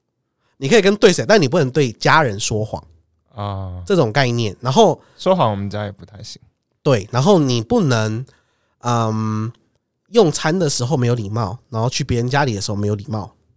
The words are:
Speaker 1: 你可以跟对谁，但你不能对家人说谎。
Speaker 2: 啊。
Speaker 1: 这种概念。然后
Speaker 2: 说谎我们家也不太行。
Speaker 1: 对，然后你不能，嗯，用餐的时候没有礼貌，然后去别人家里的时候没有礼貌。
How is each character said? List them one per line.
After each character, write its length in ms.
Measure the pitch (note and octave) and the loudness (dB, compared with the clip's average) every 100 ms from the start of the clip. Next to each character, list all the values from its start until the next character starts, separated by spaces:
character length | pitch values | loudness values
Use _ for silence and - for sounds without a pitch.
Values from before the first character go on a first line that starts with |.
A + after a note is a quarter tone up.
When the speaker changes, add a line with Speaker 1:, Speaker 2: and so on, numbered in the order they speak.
| _ _ _ _ _ _ | _ _ _ _ _ _
Speaker 1:
你 140 | C#3 | 2
可 40 | |
以 60 | A3+ | 4
跟 160 | F#3+ G#3 | 4 6
对 160 | A3 | 4
谁， 100 | F3 A2+ | 4 4
但 100 | G#3+ | 4
你 60 | C#3 | 4
不 120 | F3 | 2
能 120 | C3+ | 0
对 220 | C#3+ C3 | 2 0
家 300 | G#2+ D3+ D3+ | 0 2 4
人 180 | C#3+ G2+ | 2 -2
说 240 | - A2 | -4 -4
谎。 180 | G#2+ - - _ _ _ _ | -4 -8 -12 _ _ _ _
Speaker 2:
啊。 480 | - G2+ G2 F#2+ F2+ | -10 -8 -8 -10 -12
Speaker 1:
这 100 | F2 | -2
种 160 | F#3+ A#2 | 0 0
概 200 | G#2+ B2+ | 2 0
念。 260 | A#2+ A2 F2 | 0 -2 -4
然 140 | B2 | -2
后 260 | C#3+ G#3 C#3+ _ _ | 4 4 2 _ _
Speaker 2:
说 180 | F3+ F#3 | -2 2
谎 140 | B2 | 0
我 40 | |
们 140 | G2+ G2+ | -2 -6
家 160 | G#2 | -8
也 80 | G#2 | -10
不 140 | G2+ - | -12 -20
太 160 | G2 | -20
行。 180 | G#2 - _ _ _ _ | -20 -20 _ _ _ _
Speaker 1:
对， 240 | D3+ A#2+ - | -2 -2 -2
然 100 | A#2+ | -2
后 160 | D3+ G3 | 4 4
你 220 | C#3 A#2+ | 4 -2
不 220 | A2+ A#3+ | 0 0
能， 420 | D#3+ A#2 G#2+ A2 C3 _ _ _ _ _ | 2 0 0 -4 -10 _ _ _ _ _
嗯， 760 | A#2+ A#2+ A2+ A2 A2 G#2+ A2 - _ _ _ _ _ | -4 -2 0 -2 -4 -4 -6 -10 _ _ _ _ _
用 200 | A3+ F3+ | 2 2
餐 260 | - G#3 F#3+ | 2 -2 0
的 120 | D#3 | -2
时 120 | - | -2
候 140 | A#2+ D3 | -2 0
没 120 | A#2+ | 0
有 60 | |
礼 140 | A#2+ G2+ | -2 -4
貌， 300 | A2 G#2+ C#3+ _ | -4 -6 -8 _
然 140 | A2+ | -4
后 80 | A#2 | -4
去 120 | - | -4
别 140 | C3+ - | -4 -2
人 100 | B2 | 0
家 200 | C#3+ C#3+ | 0 0
里 80 | |
的 60 | G2+ | -2
时 80 | F#2 | -4
候 60 | G2+ | -4
没 100 | G#2 | -2
有 80 | |
礼 100 | G#2 G2+ | -4 -6
貌。 280 | G#2+ - _ _ | -10 -10 _ _